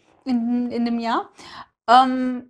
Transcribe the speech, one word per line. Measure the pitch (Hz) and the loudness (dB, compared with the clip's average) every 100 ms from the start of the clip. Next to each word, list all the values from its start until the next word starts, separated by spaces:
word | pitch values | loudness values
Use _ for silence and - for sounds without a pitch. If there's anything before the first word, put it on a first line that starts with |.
| _ _ - | _ _ -4
in, | 240 233 240 240 | -2 -2 -2 -4
in | 233 233 | -4 -2
dem | 233 | -2
Jahr. | 226 269 415 - - - - _ - | -2 -4 -6 -14 -20 -20 -20 _ 4
Ähm, | 247 262 254 254 254 - | 6 6 0 -4 -6 -12